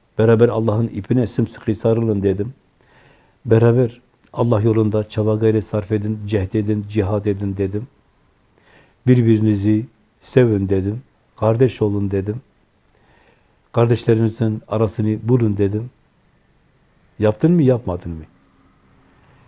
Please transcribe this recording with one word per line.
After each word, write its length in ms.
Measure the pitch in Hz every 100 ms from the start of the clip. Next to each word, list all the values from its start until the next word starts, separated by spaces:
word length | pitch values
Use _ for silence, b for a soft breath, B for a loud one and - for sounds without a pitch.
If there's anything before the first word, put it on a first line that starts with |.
| _ -
Beraber 300 | 113 113 117
Allah'ın 400 | 110 113 107 117
ipine 380 | 101 - 123 110
sımsıkı 480 | - 113 - -
sarılın 480 | 107 117 113 113 101
dedim. 320 | 95 95 110 - _ _ b b b b b b
Beraber 560 | - 113 117 120 117 - _ _ _
Allah 280 | - 117 110
yolunda 480 | 113 110 107 107 107
çaba 260 | - 107
gayret 300 | 107 113 107
sarf 280 | 104 107 98
edin, 280 | 107 104 107 101
cehd 280 | 104 92
edin, 300 | 107 104 104 101
cihad 360 | 104 95 104
edin 320 | 104 101 101 95
dedim. 300 | 95 104 127 _ _ _ _ _ _ b b b b b 127
Birbirinizi 800 | 123 113 110 107 104 101 107 123 _ _ _
sevin 460 | - 135 120 101 95
dedim, 340 | 98 95 113 - _ _ -
kardeş 460 | 107 113 127 -
olun 280 | 104 101 101
dedim. 300 | 98 98 120 - _ _ _ _ b b b b b b b _
Kardeşlerinizin 920 | 117 120 113 - 113 113 110 110 107 -
arasını 600 | 107 107 - 107 107 110
bulun 280 | 123 110 101
dedim. 340 | 101 107 123 - _ _ _ _ _ _ _ _ _ _ _ -
Yaptın 340 | 107 - 160
mı, 100 | 175
yapmadın 500 | 127 120 98 87 87
mı?" 120 | 80 76 _ _ _ _ _ _ b b b b b